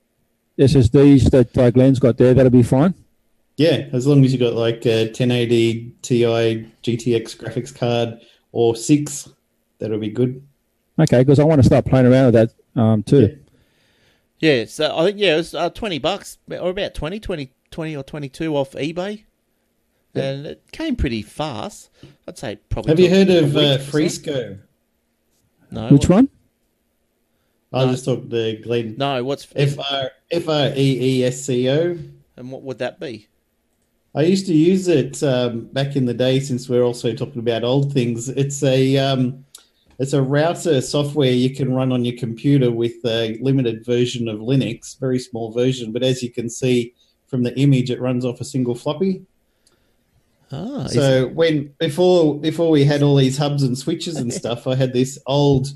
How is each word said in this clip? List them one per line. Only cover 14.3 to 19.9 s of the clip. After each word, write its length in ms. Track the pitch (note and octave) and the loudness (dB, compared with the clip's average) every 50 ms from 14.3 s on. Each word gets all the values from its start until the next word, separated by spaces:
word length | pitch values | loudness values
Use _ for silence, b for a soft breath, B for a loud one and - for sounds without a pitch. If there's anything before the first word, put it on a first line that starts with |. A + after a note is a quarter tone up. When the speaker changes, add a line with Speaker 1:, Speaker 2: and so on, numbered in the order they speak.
| _ _ - D#3+ C#3+ A#2+ | _ _ 0 2 2 0
Speaker 3:
Yeah, 60 | A2 | -2
so 320 | G#2+ - - D#3 D3 - | -4 -6 -6 -4 -4 -2
I 80 | - E3 | -2 -2
think, 140 | G3 G#3 G3+ | -2 -2 0
yeah, 160 | G#3 F#3 D3+ | 0 0 0
it 40 | D#3+ | 0
was, 160 | E3 - - | -2 -4 -6
uh, 140 | D3 E3+ E3+ | -6 -6 -6
twenty 300 | E3 - - G#3+ F3+ C3 | -6 -8 -8 -8 -6 -4
bucks, 400 | A#2 D#3 G3 F#3+ - - - - _ - | -4 -4 -4 -4 -8 -14 -20 -20 _ -14
or 220 | D#3+ - - F3+ | -12 -8 -6 -6
about 240 | F#3 G#3 F#3+ B2 - | -6 -6 -6 -8 -8
twenty, 260 | - - D3+ F#3+ A3 | -8 -8 -8 -10 -10
twenty, 320 | G#3+ - G3 D#3 C#3 C3 _ _ _ _ | -10 -10 -8 -8 -10 -12 _ _ _ _
twenty 240 | - - D#3+ D#3+ D#3 | -14 -12 -10 -10 -10
or 80 | C#3 C3+ | -10 -12
twenty-two 540 | - - D3+ D3 C3+ - - E3 D#3+ D#3 | -12 -12 -12 -12 -12 -10 -8 -6 -4 -2
off 160 | C#3+ C3+ C3+ - | -2 -4 -4 -6
eBay. 520 | - C#3+ D#3 E3 F3 F3+ G3+ G#3+ G#3 - _ _ _ _ _ _ _ _ _ _ _ _ _ | -6 -6 -6 -6 -6 -8 -8 -10 -12 -16 _ _ _ _ _ _ _ _ _ _ _ _ _